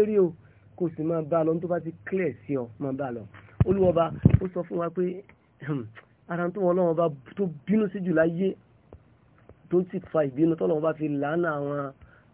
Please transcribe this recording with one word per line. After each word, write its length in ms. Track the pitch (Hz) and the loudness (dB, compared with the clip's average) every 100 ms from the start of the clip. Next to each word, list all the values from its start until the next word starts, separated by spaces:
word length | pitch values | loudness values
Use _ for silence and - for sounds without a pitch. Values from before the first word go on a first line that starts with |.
lérí 180 | 214 208 | 4 4
o. 140 | 175 170 - _ _ - | 2 0 -18 _ _ -6
Kò 120 | 165 160 | -6 -4
sì 60 | |
máa 200 | 160 165 | -2 -2
bá 160 | 147 170 | 0 0
a 40 | |
lọ. 100 | 160 | 2
Ní 60 | 165 | 0
tó 80 | 175 | -2
bá 120 | 175 | -4
ti 100 | 160 165 | -6 -12
clear 280 | - 190 165 113 - | -6 -4 -4 -6 -6
sí 80 | 135 | -6
ọ, 100 | 117 110 | -6 -8
máa 140 | 139 | -8
bá 140 | 131 135 | -6 -6
a 40 | |
lọ. 120 | 117 110 - - - - | -8 -12 -20 -4 0 2
Olúwa 220 | 196 185 | 4 4
ọba, 220 | 165 165 - - - | 4 2 4 4 4
ó 60 | 190 | 2
sọ 80 | 185 | -6
fún 160 | 175 185 | -6 -4
wa 100 | 170 | -4
pé, 320 | 175 180 180 - _ _ - 135 139 107 110 - _ - | -2 -4 -6 -14 _ _ -12 -6 -6 -8 -16 -20 _ -8
ara 220 | 170 175 | -4 -2
tó 100 | 202 | 0
Ọlọ́run 300 | 180 180 175 | 2 2 2
ọba 180 | 160 170 139 - - | 2 0 -2 -10 -6
tó 80 | 190 147 - | -4 -4 0
bínú 220 | 214 208 | 0 0
sí 60 | 202 | -2
jù 120 | 180 | 0
láyé, 400 | 160 165 170 190 - _ _ _ - _ _ _ _ - - - | 2 2 2 -2 -4 _ _ _ -20 _ _ _ _ -20 -20 -2
tó 120 | 175 180 | 0 0
sì 80 | 185 - | -6 -4
fa 100 | 160 | -2
ìbínú 300 | 143 127 165 | 0 2 2
tọ́lọ́run 260 | 165 185 156 | 2 0 0
bá 120 | 160 | 0
fi 140 | 156 156 | -2 -2
làánà 400 | 143 143 170 170 | -2 -2 0 -2
àwọn, 420 | 147 143 143 139 - - - _ | -2 -4 -4 -6 -10 -20 -20 _